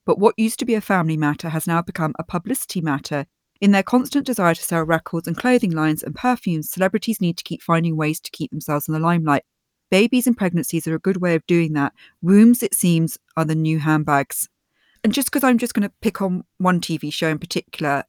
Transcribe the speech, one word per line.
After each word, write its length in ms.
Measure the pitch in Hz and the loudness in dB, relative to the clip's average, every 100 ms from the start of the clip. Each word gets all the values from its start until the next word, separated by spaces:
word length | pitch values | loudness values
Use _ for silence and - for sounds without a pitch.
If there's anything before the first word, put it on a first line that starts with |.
| - | -2
but 120 | - | 2
what 200 | 220 - | 2 2
used 200 | 226 - | -2 -2
to 60 | 247 | -2
be 100 | 220 | -2
a 60 | |
family 360 | - 190 160 156 | 0 0 0 0
matter 320 | 151 151 165 | -2 -2 -6
has 180 | 156 170 | -6 -2
now 140 | 170 | -4
become 320 | 170 - 156 - | -4 -4 -4 -4
a 60 | |
publicity 560 | 165 175 - 269 - 185 | -6 -6 -4 -6 -6 -6
matter. 440 | 160 143 - 147 139 _ _ - | -4 -4 -4 -6 -8 _ _ 0
In 120 | 202 | 4
their 120 | 196 | 4
constant 420 | 196 247 254 285 269 | 4 0 2 -2 -2
desire 300 | 220 175 165 | 0 2 0
to 80 | |
sell 200 | - 170 | -2 -2
records 440 | 160 160 - 170 170 | 0 -2 -2 -8 -6
and 80 | 160 | -2
clothing 340 | 254 247 185 | 2 2 2
lines 300 | 160 156 156 | 0 0 -2
and 120 | - - | -6 -4
perfumes, 540 | 254 240 190 160 156 | -2 -2 -2 -4 -4
celebrities 500 | 180 190 220 - 214 | -2 0 0 -4 -2
need 180 | 175 170 | -2 -4
to 60 | |
keep 180 | - - | -8 -10
finding 360 | - 165 170 156 | 0 0 0 0
ways 240 | 151 156 | -2 -4
to 100 | - | -8
keep 200 | - 160 | -10 -8
themselves 360 | 156 - 147 - | -8 -4 -4 -2
in 60 | |
the 60 | 156 | 0
limelight. 440 | 165 175 156 139 - _ _ _ - | 2 2 2 0 -2 _ _ _ 0
Babies 360 | 190 233 254 240 | 2 4 2 2
and 100 | 233 | 0
pregnancies 500 | 185 170 - 165 160 | 0 -2 -2 -4 -2
are 80 | 160 | -2
a 40 | |
good 180 | 185 190 | -2 0
way 180 | 180 165 | 0 0
of 100 | - | 2
doing 260 | 170 160 | 2 2
that. 200 | 151 143 _ - - | 0 -2 _ -20 -6
Wombs, 420 | 170 202 226 240 | 4 8 8 6
it 100 | 233 | 0
seems, 440 | - 180 165 165 - _ - | 0 2 2 0 -4 _ -4
are 100 | 156 | -2
the 100 | 156 | 0
new 240 | 160 160 | 0 0
handbags." 680 | 156 156 147 143 139 - - _ _ _ _ _ 214 | 2 0 2 0 0 -6 -10 _ _ _ _ _ 0
And 80 | |
just 160 | 269 254 | 0 -2
'cause 100 | 277 | 0
I'm 140 | 254 233 | 2 2
just 160 | 240 | 0
gonna 180 | - 202 _ | -2 -4 _
pick 200 | 220 - | -4 -2
on 240 | 196 180 - - | -4 -4 -8 -2
one 200 | 185 175 | 0 0
T 180 | - 160 | 0 -6
V 120 | 151 | -6
show 180 | - 160 | -4 -2
in 100 | 151 | -2
particular 680 | 175 - - - 151 139 | -4 -8 -8 -6 -2 -2